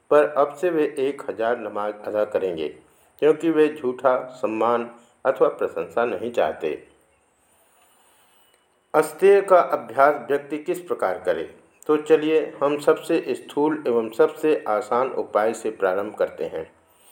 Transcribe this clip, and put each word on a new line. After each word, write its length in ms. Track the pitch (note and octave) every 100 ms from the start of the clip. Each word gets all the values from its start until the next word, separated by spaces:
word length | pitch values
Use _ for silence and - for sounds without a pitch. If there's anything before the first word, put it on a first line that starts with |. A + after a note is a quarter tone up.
| _
पर 160 | D3 D3 -
अब 180 | C#3+ -
से 140 | F3+
वे 260 | D#3+ D3+ -
एक 220 | C3+ C#3 -
हज़ार 300 | G2 A2+ A#2+
नमाज 340 | G#2 G#2 G#2 G#2 -
अदा 180 | G#2 G#2+
करेंगे, 420 | G2 F#2 D#2+ D2 - _ _ _ _
क्योंकि 280 | D3 D#3 E3
वे 180 | D#3 D3+
झूठा 500 | D3+ B2+ B2+ C3 B2+ B2+ -
सम्मान 480 | G#2+ A2 A2+ A#2+ A#2 - _ _ C3
अथवा 220 | C3+ D3
प्रशंसा 580 | - F#2+ - F2 - A#2+
नहीं 260 | F#2 A#2
चाहते। 560 | A#2+ D#2+ D2+ D#2+ C#2+ - _ _ _ _ _ _ _ _ _ _ _ _ _ _ _ _ _ _ _ _
अस्तेय 480 | D3+ D#3 - F#3+ G3+
का 180 | F#3+ F3+
अभ्यास 560 | - D3 - A2+ C#3 C#3+ A#2
व्यक्ति 280 | C#3+ C#3+ D3+
किस 220 | D3+ F3
प्रकार 420 | - A#2+ G2 F2+ F2+
करे? 300 | D#2+ D#2+ - _ _ -
तो 100 | D3+
चलिए 560 | D3+ D#3 D3+ D#3 - -
हम 160 | C#3 D3
सबसे 440 | D3 D#3+ - E3 -
स्थूल 540 | B2 - - D3 D3+ C3+
एवं 220 | A#2 A2
सबसे 540 | - D#3 - D#3 D3+ -
आसान 420 | G#2+ G2+ B2 C3+
उपाय 440 | - G#2 G#2 A2
से 160 | A#2 A2+
प्रारंभ 440 | A2 F#2+ F#2+ G#2 G#2
करते 280 | F2+ -
हैं। 280 | E2 F#2+ D#2+ _ _ _ _